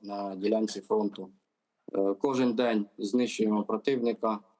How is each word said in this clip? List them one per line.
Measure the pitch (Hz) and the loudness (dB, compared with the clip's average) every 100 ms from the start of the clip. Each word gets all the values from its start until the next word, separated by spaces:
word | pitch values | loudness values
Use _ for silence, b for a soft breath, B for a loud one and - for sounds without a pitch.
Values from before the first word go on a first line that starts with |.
на | 101 101 101 95 | -10 -8 -6 -4
ділянці | 104 113 110 101 | 0 2 0 -4
фронту. | - 110 104 98 95 - _ _ _ _ - | -2 0 0 -4 -14 -18 _ _ _ _ -6
Е, | 98 98 | -2 0
кожен | 98 143 131 127 | 0 0 2 2
день | 113 120 110 104 - | 2 2 2 -2 -6
знищуємо | 104 123 120 - 110 104 | -2 0 0 0 0 2
противника, | 101 110 - 135 117 113 113 107 - _ | 0 -2 0 0 0 0 -2 -4 -8 _